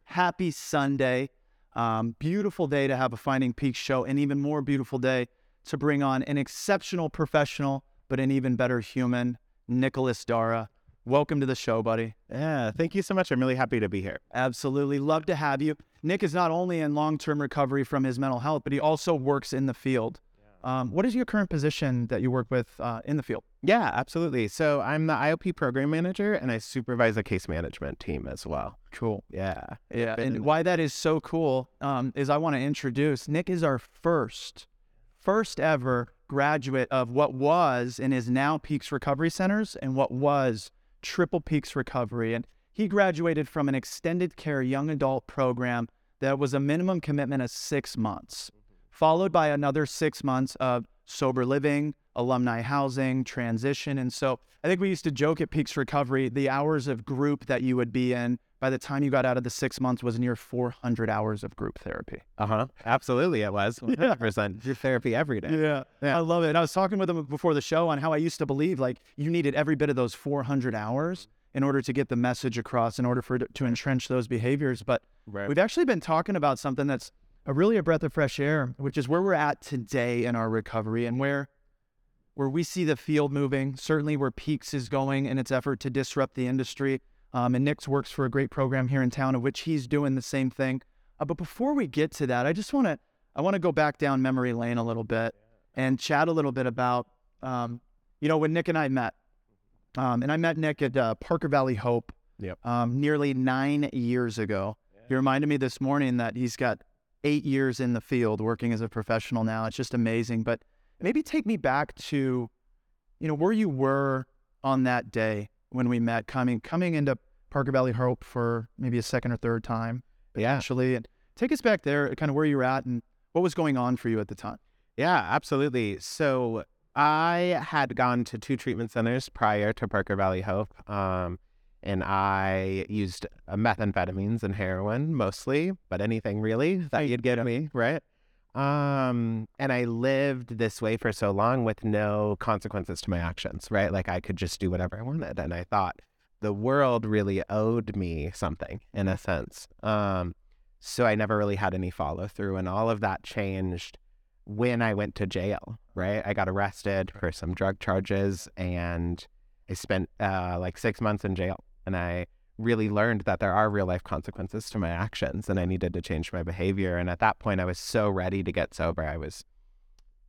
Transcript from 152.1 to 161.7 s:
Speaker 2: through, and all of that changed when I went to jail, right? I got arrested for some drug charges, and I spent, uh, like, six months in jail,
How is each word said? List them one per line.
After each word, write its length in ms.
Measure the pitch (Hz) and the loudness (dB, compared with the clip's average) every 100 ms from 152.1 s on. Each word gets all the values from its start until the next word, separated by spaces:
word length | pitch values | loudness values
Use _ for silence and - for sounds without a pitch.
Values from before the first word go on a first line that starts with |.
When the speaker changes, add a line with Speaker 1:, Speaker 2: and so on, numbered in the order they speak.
| 85 101 | -4 -8
Speaker 2:
through, 300 | - 101 95 | -6 -4 -2
and 100 | 92 | -2
all 220 | 98 113 | 0 0
of 120 | 107 | 0
that 220 | 104 92 | -2 -4
changed 760 | - - 98 95 92 87 - - _ _ _ _ | -6 -6 -4 -2 -4 -4 -10 -18 _ _ _ _
when 360 | - 104 123 117 | -10 -2 0 2
I 140 | 117 | 2
went 200 | 101 104 - | 0 -2 -4
to 100 | 98 | -4
jail, 520 | 95 95 101 - 113 _ | -2 -2 -4 -6 -14 _
right? 280 | - 92 107 | -4 -2 -2
I 80 | 101 | -2
got 160 | 104 92 | 0 0
arrested 600 | 98 101 - 101 95 92 101 | 0 -2 -2 -2 0 -2 -4
for 140 | 87 | -4
some 200 | - 85 | -4 -4
drug 280 | 85 98 95 | -2 -2 -2
charges, 680 | - 95 95 98 98 92 - - | 0 0 0 0 0 -2 -8 -8
and 680 | 90 90 87 85 87 87 - _ _ _ - | -4 -2 -2 -2 -2 -4 -8 _ _ _ -12
I 60 | |
spent, 340 | 92 - 95 87 - | -8 -4 -2 -4 -2
uh, 360 | 101 95 90 87 | -2 0 -2 -4
like, 180 | 90 - | -4 -2
six 220 | 120 - | -2 0
months 240 | 110 104 | 0 0
in 100 | 101 | -2
jail, 300 | 95 92 - - | -2 -2 -4 -12